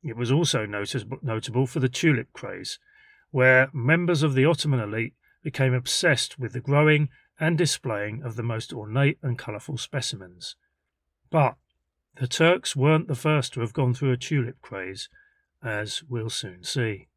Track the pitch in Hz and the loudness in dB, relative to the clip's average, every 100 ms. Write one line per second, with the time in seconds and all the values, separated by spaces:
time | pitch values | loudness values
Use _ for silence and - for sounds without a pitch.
0 | - 113 120 143 165 120 107 104 101 - | -8 -6 0 2 2 0 -4 -6 -4 -6
1 | 104 110 135 110 - 117 131 - 127 - | -8 -8 -4 -4 -2 -2 0 0 -2 2
2 | 165 131 120 - 107 92 - - _ _ | 2 2 0 -12 -12 -10 -10 -12 _ _
3 | _ _ _ 135 127 127 135 139 120 165 | _ _ _ 4 6 8 4 0 2 2
4 | 175 165 151 131 139 165 151 131 107 107 | 4 2 2 4 4 2 2 0 0 -4
5 | 117 _ _ _ 156 - 131 127 123 - | -4 _ _ _ -10 0 0 0 -2 0
6 | 180 135 - - 120 120 - 143 151 151 | 2 2 -2 -6 -8 -8 0 4 6 4
7 | 151 _ _ _ 160 170 170 - - 107 | 2 _ _ _ 0 2 0 -2 -4 -4
8 | 104 110 135 110 117 113 - 123 107 120 | -4 -6 -8 -6 -4 -4 -6 -10 -4 2
9 | 139 - 143 117 - 107 - 135 - 139 | 2 0 -4 -4 -6 -10 -8 -10 -6 -6
10 | - 101 92 90 - - _ _ _ _ | -6 -10 -14 -16 -16 -18 _ _ _ _
11 | _ _ _ 160 131 - _ _ _ _ | _ _ _ 2 2 0 _ _ _ _
12 | _ - 127 - 160 180 - 139 139 156 | _ -8 -6 2 4 4 0 0 4 4
13 | - 123 156 151 131 - 113 - 131 123 | 2 -2 0 0 0 -4 -4 0 0 2
14 | 139 123 - 147 117 - - 98 92 98 | 0 -2 0 -2 -2 -8 -12 -10 -8 -10
15 | - _ _ _ _ _ 117 107 107 - | -14 _ _ _ _ _ -6 -6 -6 -8
16 | 156 120 110 - 101 90 90 135 117 98 | -6 -6 -4 -6 -10 -12 -8 -2 -2 -4
17 | - | -12